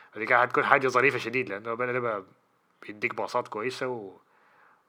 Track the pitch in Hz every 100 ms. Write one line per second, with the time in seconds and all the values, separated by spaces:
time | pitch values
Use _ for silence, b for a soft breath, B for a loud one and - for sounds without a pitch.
0 | B - 110 123 123 147 120 139 131 123
1 | 131 123 110 127 123 101 113 117 123 123
2 | 120 104 92 _ _ _ _ _ - 104
3 | 117 113 104 123 117 107 120 127 131 120
4 | 98 - _ b b b b b